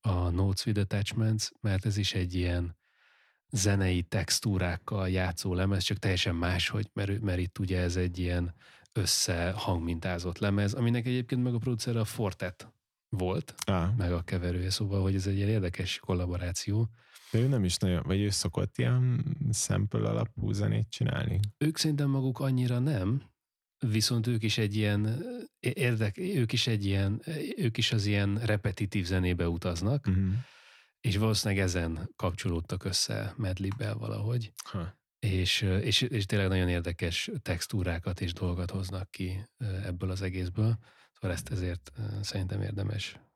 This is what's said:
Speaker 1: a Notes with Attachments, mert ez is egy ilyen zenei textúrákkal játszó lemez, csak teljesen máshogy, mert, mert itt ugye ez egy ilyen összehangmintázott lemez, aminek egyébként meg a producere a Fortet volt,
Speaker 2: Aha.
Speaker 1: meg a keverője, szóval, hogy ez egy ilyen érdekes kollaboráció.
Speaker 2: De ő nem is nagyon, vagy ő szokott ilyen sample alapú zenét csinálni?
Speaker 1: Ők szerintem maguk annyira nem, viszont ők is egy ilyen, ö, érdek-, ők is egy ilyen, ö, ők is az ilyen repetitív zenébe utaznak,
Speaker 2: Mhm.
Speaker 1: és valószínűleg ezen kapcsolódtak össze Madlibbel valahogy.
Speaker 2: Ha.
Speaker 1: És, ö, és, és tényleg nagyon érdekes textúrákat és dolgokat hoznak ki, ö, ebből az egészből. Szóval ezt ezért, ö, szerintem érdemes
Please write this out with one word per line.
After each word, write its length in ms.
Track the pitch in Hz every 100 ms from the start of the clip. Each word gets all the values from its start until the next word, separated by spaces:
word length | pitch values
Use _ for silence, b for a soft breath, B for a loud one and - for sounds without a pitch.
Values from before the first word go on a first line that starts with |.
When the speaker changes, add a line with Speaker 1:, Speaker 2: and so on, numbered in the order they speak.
Speaker 1:
a 280 | - 92 90
Notes 380 | 87 98 95 -
with 140 | 107
Attachments, 680 | 98 104 101 - 110 110 - -
mert 260 | 107 95 107
ez 100 | 101
is 180 | 98
egy 200 | - 90
ilyen 440 | 90 90 87 87 - b b b b b b b
zenei 540 | 107 98 98 92 90
textúrákkal 1040 | 85 92 80 - 113 95 90 87 - 104 92
játszó 460 | 92 92 85 98
lemez, 280 | 90 92 98
csak 140 | - 104
teljesen 360 | 110 90 -
máshogy, 560 | 85 85 92 - 107 101
mert, 280 | - 98 101
mert 180 | 107 90
itt 200 | 90 -
ugye 220 | 95 92
ez 160 | 90 90
egy 220 | 90 87
ilyen 360 | 87 87 87 - B B B
összehangmintázott 1500 | - 92 - - 85 87 98 - 87 82 85 92 90 87 82
lemez, 340 | 104 101 104
aminek 320 | 104 117 120 117
egyébként 360 | 127 117 127
meg 120 | 123
a 40 | 120
producere 420 | 113 117 - 117
a 40 |
Fortet 680 | 107 - 104 - 90 - - _ _ _ _
volt, 460 | 104 90 98 - -
Speaker 2:
Aha. 280 | - 95 87 113
Speaker 1:
meg 160 | 90
a 100 | 87
keverője, 480 | 87 95 87 90 92
szóval, 320 | 92 104 98
hogy 120 | 95
ez 120 | 95 92
egy 100 | 98
ilyen 120 | 101
érdekes 500 | 110 92 85 92 -
kollaboráció. 920 | - 90 87 87 87 90 - 104 113 B B B -
Speaker 2:
De 60 | 113
ő 80 | 127
nem 180 | 135
is 120 | 92 85
nagyon, 260 | 95 90
vagy 180 | - 95
ő 100 | 104
szokott 480 | 98 95 - - -
ilyen 460 | 120 123 127 123 - - 120
sample 560 | 107 - 98 101 110 107
alapú 440 | 110 113 - 107
zenét 360 | 101 104 107 107
csinálni? 500 | - - 67 - 92 104 -
Speaker 1:
Ők 180 | 147 156
szerintem 340 | 156 143 143
maguk 280 | 135 131 120
annyira 380 | 135 127 127 123
nem, 440 | 131 131 92 135 - _ _ _ _ _ 117
viszont 400 | 107 107 120 113
ők 160 | 120
is 160 | 110 101
egy 180 | 107 104
ilyen, 280 | 107 104
ö, 340 | 107 117 226 247 - _
érdek-, 580 | 135 139 127 113 107 -
ők 340 | 92 120 117
is 140 | 120 -
egy 180 | 110
ilyen, 360 | 101 98 98 101
ö, 80 | - 156 294 277
ők 200 | 139 110
is 160 | 113
az 120 | 113 101
ilyen 320 | 101 101 101
repetitív 640 | 117 107 101 92 98 104
zenébe 440 | 87 92 92 87 85
utaznak, 580 | 85 90 85 95 143 -
Speaker 2:
Mhm. 240 | 92 95 104 127 B B B B _
Speaker 1:
és 160 | 120 101
valószínűleg 460 | 110 104 110 98
ezen 460 | 92 87 85 80 92 -
kapcsolódtak 680 | 92 85 95 85 85 92
össze 500 | 95 90 - 107 104 -
Madlibbel 580 | 104 92 98 98 107
valahogy. 580 | 107 110 104 104 123 110 -
Speaker 2:
Ha. 340 | - 98 85 - _ _
Speaker 1:
És, 440 | 107 92 90 -
ö, 160 | 101 92
és, 220 | 104 107
és 260 | 123 117 95
tényleg 220 | 107 95
nagyon 200 | 92 90
érdekes 600 | 87 85 85 87 80 - 196
textúrákat 800 | - 85 - 107 87 85 90 87
és 120 | 90
dolgokat 380 | 87 90 87 87
hoznak 400 | 98 95 92 92
ki, 380 | - 95 92 104 _
ö, 80 | 113 95
ebből 260 | 98 87 92
az 120 | 92
egészből. 560 | 95 92 90 90 110 113 B B B
Szóval 240 | _ 92 85
ezt 140 | -
ezért, 420 | 101 90 87 - -
ö, 60 | 107 101
szerintem 400 | 104 101 95 98
érdemes 540 | 98 101 101 101 - - _